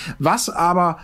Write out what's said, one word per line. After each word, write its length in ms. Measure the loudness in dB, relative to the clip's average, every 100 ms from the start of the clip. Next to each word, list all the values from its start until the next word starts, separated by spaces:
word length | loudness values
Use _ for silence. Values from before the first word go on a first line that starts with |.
| -12 -2
was 300 | 0 0 -2
aber 500 | 0 2 2 2 -2